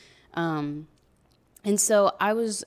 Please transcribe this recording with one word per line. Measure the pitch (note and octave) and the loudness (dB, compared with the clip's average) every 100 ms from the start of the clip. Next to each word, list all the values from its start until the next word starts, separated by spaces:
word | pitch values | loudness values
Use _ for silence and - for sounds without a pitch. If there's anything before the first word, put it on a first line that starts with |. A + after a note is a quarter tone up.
| - _ _ | -20 _ _
Um, | - E3 D#3 D3 D3 D#3+ _ _ _ _ _ _ - | -4 -2 -2 -4 -8 -12 _ _ _ _ _ _ -8
and | G#3 G3+ | -2 0
so | - G#3+ G3 - | 4 4 4 2
I | G3+ | 0
was, | A3 A3+ G3 | 0 -2 -4